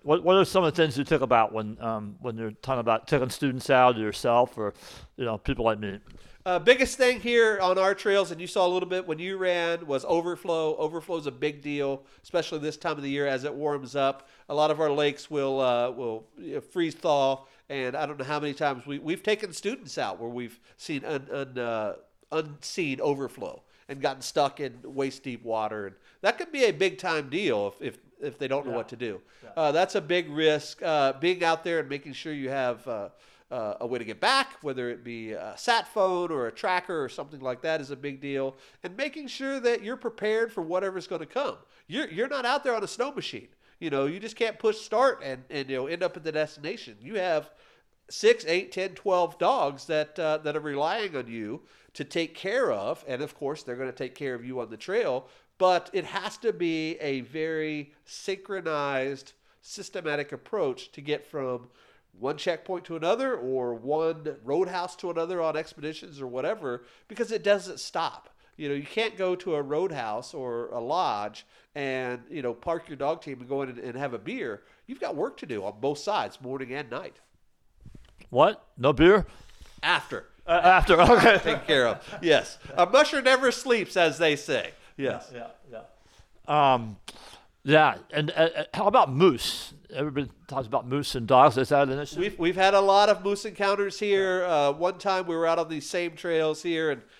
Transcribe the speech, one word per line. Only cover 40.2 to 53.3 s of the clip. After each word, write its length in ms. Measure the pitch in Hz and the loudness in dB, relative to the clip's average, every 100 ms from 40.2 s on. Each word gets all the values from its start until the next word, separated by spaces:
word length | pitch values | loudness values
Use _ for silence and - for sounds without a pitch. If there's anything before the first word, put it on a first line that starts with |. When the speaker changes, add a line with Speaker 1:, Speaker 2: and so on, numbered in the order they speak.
| 214 220 226 | -2 0 -2
Speaker 2:
for 100 | 220 | -4
whatever's 460 | 160 180 196 185 - | -4 -2 -2 -6 -8
gonna 180 | 170 156 | -10 -8
come. 300 | 247 285 - _ _ - | -6 -6 -8 _ _ -10
You're, 220 | 214 240 | -8 -6
you're 180 | 160 262 | -4 -4
not 180 | 285 240 | -2 0
out 200 | 277 277 | 0 0
there 100 | 226 | -2
on 80 | |
a 40 | 131 | -4
snow 240 | - 262 | -4 -6
machine. 340 | 277 - 123 - _ _ _ | -6 -10 -10 -16 _ _ _
You 100 | 160 | -4
know, 160 | 139 139 | 0 0
you 140 | 185 | -4
just 160 | 214 220 | -10 -4
can't 240 | 226 220 | -4 0
push 200 | 220 214 | -2 -2
start 400 | - 220 269 233 | -2 2 2 2
and, 220 | 143 131 - | -6 -10 -8
and, 200 | 147 135 | -8 -4
you 80 | 131 | -4
know, 100 | 135 | -4
end 160 | 175 | -2
up 140 | 175 170 | -4 -4
at 80 | 156 | -6
the 60 | |
destination. 640 | 151 151 - 147 233 - 104 | -2 -4 -6 -10 -10 -12 -18
You 160 | 127 214 | -10 -4
have 300 | 180 156 151 - _ _ _ _ _ | 0 0 -2 -12 _ _ _ _ _
six, 340 | - 208 233 156 | 2 4 4 2
eight, 240 | 180 190 | -2 -2
ten, 220 | 190 190 165 | -6 -6 -4
twelve 420 | 202 180 170 - | 0 2 2 2
dogs 460 | 170 269 147 135 - | 2 2 0 -2 -4
that, 340 | 151 151 - | -2 -2 -2
uh, 200 | 156 156 | -2 0
that 180 | 151 151 | -2 -4
are 40 | |
relying 540 | 147 139 156 220 208 143 | -4 -2 -2 -2 -4 -6
on 120 | 120 | -8
you 340 | 117 107 117 - _ _ | -8 -8 -10 -14 _ _
to 100 | - | -12
take 320 | 143 170 165 - | -6 -4 -6 -6
care 340 | 185 247 214 | -4 0 0
of. 360 | 107 104 165 135 | 0 -2 -6 -6
And, 140 | 127 | -8
of 120 | 143 | -8